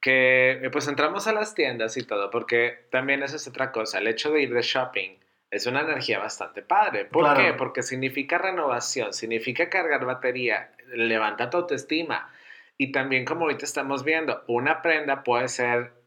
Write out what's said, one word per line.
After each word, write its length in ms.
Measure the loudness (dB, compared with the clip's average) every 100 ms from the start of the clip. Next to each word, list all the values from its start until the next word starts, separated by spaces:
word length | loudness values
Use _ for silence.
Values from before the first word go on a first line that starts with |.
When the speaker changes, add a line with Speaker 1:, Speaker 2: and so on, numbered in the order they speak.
Speaker 1:
que, 520 | 4 6 8 8 6 4
eh, 60 | -2
pues 180 | -2 -2
entramos 380 | 2 2 2 0
a 60 |
las 220 | 0 -2
tiendas 420 | 0 -2 0 -4 -4
y 60 |
todo, 260 | -4 -2 -2
porque 560 | -2 0 2 2 -2 _
también 320 | -2 0 -2
esa 140 | -2 -6
es 100 | -12
otra 240 | -6 -4
cosa, 280 | -2 -4 -2
el 80 | 0
hecho 240 | 0 2
de 100 | 2
ir 120 | 2
de 80 | 0
shopping 560 | 2 0 0 -4 -8 -12 _ _ _
es 160 | -4 -2
una 140 | 0
energía 380 | 0 -2 0 -2
bastante 440 | -2 -8 -10 -10
padre. 420 | 0 2 2 0
¿Por 200 | -2 2
Speaker 2:
Claro. 160 | 4 6
Speaker 1:
qué? 100 | 4
Porque 300 | 2 -4 -4
significa 560 | -6 -4 -4 -4 -2 -2
renovación, 760 | -2 -2 0 -2 -2 -4 -4
significa 560 | -4 -4 -4 -4 -2 -2
cargar 360 | 0 0 0 -2
batería, 640 | -2 -2 -2 0 -2 -4 _ -14
levanta 560 | -2 0 2 0 -2 -2
tu 80 | -2
autoestima. 760 | -2 -4 -2 -4 -2 -6 -8 -20 -20 -20 -20 _
Y 140 | -2
también, 340 | 0 0 0 0
como 160 | -2
ahorita 240 | 0 -2 -4
estamos 380 | -4 -2 -2
viendo, 380 | 0 0 0 -4 0
una 340 | 0 2 0
prenda 420 | 2 0 0 -2
puede 260 | 2 2 2
ser 440 | 0 2 2 -2 _